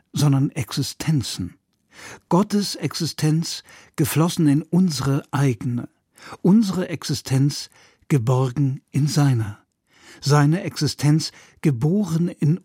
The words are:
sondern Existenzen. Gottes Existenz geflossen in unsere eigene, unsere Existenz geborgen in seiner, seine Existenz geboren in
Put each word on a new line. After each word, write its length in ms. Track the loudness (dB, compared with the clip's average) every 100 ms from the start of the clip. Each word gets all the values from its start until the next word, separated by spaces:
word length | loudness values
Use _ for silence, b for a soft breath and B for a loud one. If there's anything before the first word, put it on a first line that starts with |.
| B
sondern 380 | 0 2 2 0
Existenzen. 1040 | -2 -6 -6 -6 -6 -2 -2 -2 -6 -10 -12 _ _ _ B B B -2
Gottes 460 | 0 0 -2 -4 -4
Existenz 880 | -6 -4 -6 -2 0 0 -2 -8 -16 B B -4
geflossen 520 | -2 0 0 2 2
in 140 | 2
unsere 640 | 2 2 2 0 -2 -2 -2
eigene, 580 | 0 0 0 -4 -6 -8 _ _ B B B
unsere 460 | 4 4 4 -2 -4
Existenz 840 | -6 -6 -6 -2 0 0 -2 -12 b b b b
geborgen 720 | 0 2 0 0 0 -2 -2 _
in 160 | -2 0
seiner, 500 | 2 2 2 -2 -8 _ _ _ B B B
seine 400 | 0 4 4 2
Existenz 720 | -2 -4 -4 0 2 2 0 B B B
geboren 680 | -2 0 0 0 0 0 -2
in 320 | 0 0 0